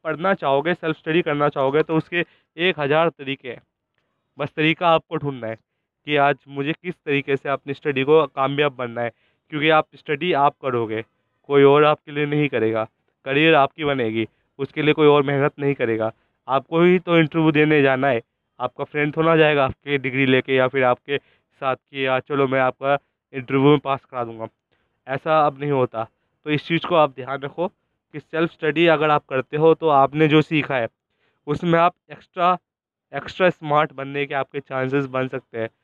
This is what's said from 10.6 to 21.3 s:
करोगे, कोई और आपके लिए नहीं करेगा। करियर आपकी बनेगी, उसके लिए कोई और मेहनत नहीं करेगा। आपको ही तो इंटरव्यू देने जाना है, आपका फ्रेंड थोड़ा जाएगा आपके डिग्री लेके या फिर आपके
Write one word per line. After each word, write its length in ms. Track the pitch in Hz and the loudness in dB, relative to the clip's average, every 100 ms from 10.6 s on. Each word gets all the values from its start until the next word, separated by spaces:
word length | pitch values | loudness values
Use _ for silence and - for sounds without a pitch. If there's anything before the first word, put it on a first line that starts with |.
करोगे, 420 | 139 123 110 110 113 _ _ _ | -4 -4 -4 -6 -10 _ _ _
कोई 200 | - 143 | 0 4
और 220 | 139 143 | 6 6
आपके 280 | 151 151 - | 4 2 -4
लिए 140 | 147 147 | -6 -4
नहीं 220 | 147 147 | -2 -2
करेगा। 360 | 127 110 110 110 _ _ _ | 0 -2 -2 -6 _ _ _
करियर 300 | 131 139 160 | -4 2 4
आपकी 300 | 156 139 - | 4 2 0
बनेगी, 440 | 151 135 113 113 110 _ _ - | -4 -2 -2 -4 -6 _ _ -12
उसके 240 | 139 - | -10 -4
लिए 120 | 147 | 0
कोई 120 | 151 151 | 4 6
और 160 | 147 | 4
मेहनत 300 | 139 143 147 - | 2 0 -2 -2
नहीं 160 | 139 | -4
करेगा। 380 | 139 120 110 110 - _ _ - | -2 -2 -2 -4 -8 _ _ -4
आपको 320 | 135 - 165 | -4 -2 2
ही 180 | 180 185 | 4 2
तो 200 | 175 170 | 2 2
इंटरव्यू 320 | 156 170 156 | 2 2 2
देने 300 | 147 151 151 | 4 4 4
जाना 260 | 135 131 139 | 2 2 0
है, 120 | 117 - _ _ - | -2 -4 _ _ -10
आपका 240 | 123 - | -10 -10
फ्रेंड 320 | 143 151 151 160 | -10 -4 -4 -2
थोड़ा 200 | 160 160 | 2 4
जाएगा 280 | 151 147 | 4 2
आपके 340 | 131 - 139 143 | 0 -4 -6 -4
डिग्री 280 | 131 127 135 | -4 -2 2
लेके 280 | 127 127 | 2 2
या 140 | 131 127 | 0 0
फिर 160 | 139 | 0
आपके 340 | 127 123 - 143 _ | 0 0 -4 -8 _